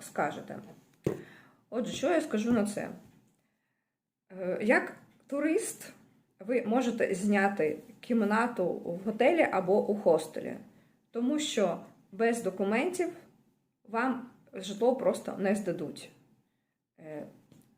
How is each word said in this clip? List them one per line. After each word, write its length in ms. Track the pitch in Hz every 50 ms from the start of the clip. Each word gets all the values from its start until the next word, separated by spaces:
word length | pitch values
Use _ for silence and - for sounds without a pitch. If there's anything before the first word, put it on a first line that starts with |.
скажете? 580 | - - - - 160 147 - - - - - - - - - - - _ _ _ _ - - - - - - - - - _ _ _ _
Отже, 220 | - 240 233 -
що 180 | - - - 302
я 100 | 349 311
скажу 320 | - - - 214 214 233
на 140 | 240 220 202
це? 220 | - - - - - - - - - - _ _ _ _ _ _ _ _ _ _ _ _ _ _ _ _ _ _ _ _ _ _ _ 190 185
Е, 180 | 190 180 185 -
як 360 | - 214 277 359 359 - - - - - _ _ _
турист 680 | - 269 285 294 311 330 440 - - - - - - - - - _ _ _ _ _ _ - 190
ви 160 | 202 262 226 -
можете 480 | 208 226 262 247 240 220 - - - 196
зняти 640 | 180 202 208 208 202 196 202 202 - 156 151 - - - - - -
кімнату 640 | - - 240 226 208 202 214 220 240 247 - - 180
в 360 | 165 - - - - 170 185 190
готелі 420 | 220 208 - 240 277 339 330 277 -
або 340 | - 185 185 175 196 208 -
у 80 | - 202
хостелі, 600 | 208 - 185 160 160 156 - - - - - - - - - - - _ _ _ _ _ _
тому 280 | - 233 240 254 302 302
що 400 | 302 - - 226 196 175 165 - - - - _ _ _
без 300 | - 190 226 233 240 -
документів 640 | 180 185 180 - 196 196 214 233 294 370 359 - 349 330 - - - - _ _ _ _ _ _ _ _ _ _ _ -
вам 420 | 208 226 240 262 247 254 - - - - _ - -
житло 420 | 208 190 196 202 208 233 254 262
просто 380 | 262 - 185 220 - - - - -
не 160 | 190 185 214
здадуть. 560 | 208 208 180 170 175 151 - - - - - - _ _ _ _ _ _ _ _ _ _ _ _ _ _ _ _ -
Е, 260 | 165 156 151 147 - - - - _ _ - - - _ _